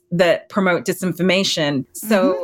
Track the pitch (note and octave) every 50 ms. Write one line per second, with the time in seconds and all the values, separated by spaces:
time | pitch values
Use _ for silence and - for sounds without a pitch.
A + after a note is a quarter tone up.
0 | _ _ F3+ E3+ F3+ E3+ D3+ - - - - G#3 F#3+ F#3 F3 D3 A#2+ G3+ F3 -
1 | - C#3 D#3+ - F3 F#3 F3+ F#3+ G3 - - F3 D3+ C#3+ C#3+ - C3+ - - -
2 | - G#3+ A3 F#3+ F#3 - F#3 F3+